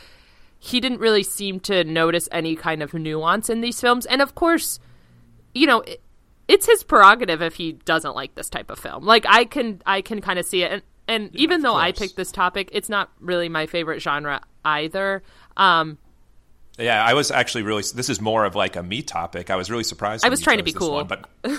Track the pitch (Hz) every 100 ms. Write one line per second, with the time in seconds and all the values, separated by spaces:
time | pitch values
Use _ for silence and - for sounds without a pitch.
0 | - - _ - - _ - 247 254 247
1 | 226 214 196 - 202 185 - 196 160 160
2 | 165 170 - 170 165 160 170 156 147 170
3 | 156 156 160 202 220 226 233 233 247 247
4 | 240 262 277 - 339 330 - - - -
5 | _ _ _ - _ 247 285 233 - -
6 | - _ _ _ - 392 - 440 - 277
7 | 196 214 220 160 165 - 165 156 - 160
8 | 156 - 135 - - - - - - -
9 | 156 226 - 214 240 285 233 196 - 196
10 | 190 214 196 180 175 185 175 196 - _
11 | - 226 208 170 311 349 277 196 170 185
12 | 196 - 185 - 180 196 185 214 - 208
13 | 190 _ 175 180 170 160 156 175 160 151
14 | 160 143 147 139 - _ 156 151 160 190
15 | 196 196 - - - - 190 165 160 151
16 | _ _ _ _ _ - - - 117 110
17 | 113 131 143 - 123 123 104 107 101 117
18 | 127 131 107 110 104 98 95 90 87 110
19 | - 82 85 90 87 95 92 117 110 -
20 | 101 110 226 254 - 226 165 - 165 147
21 | 147 196 - _ -